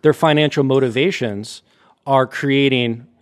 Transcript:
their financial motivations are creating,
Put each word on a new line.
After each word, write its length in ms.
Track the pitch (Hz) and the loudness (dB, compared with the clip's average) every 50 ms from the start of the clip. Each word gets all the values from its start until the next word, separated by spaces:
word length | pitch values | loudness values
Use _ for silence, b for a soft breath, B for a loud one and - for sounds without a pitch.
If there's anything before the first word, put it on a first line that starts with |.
their 120 | - 151 139 | 0 0 2
financial 500 | - 165 156 151 151 151 143 - 151 135 | 2 2 2 2 2 2 0 0 -2 0
motivations 960 | 135 131 135 131 123 107 127 151 196 - - 127 110 101 101 110 - - - b b b b b b b b _ | 2 2 0 0 0 0 0 -2 -2 -2 -4 -6 -6 -6 -8 -10 -14 -16 -20 b b b b b b b b _
are 220 | 139 135 131 131 | 0 2 2 2
creating, 800 | 131 - - 147 139 135 139 139 135 131 123 123 117 113 120 123 - _ _ | 0 -4 -6 -2 0 2 2 2 2 2 0 0 -2 -4 -8 -12 -18 _ _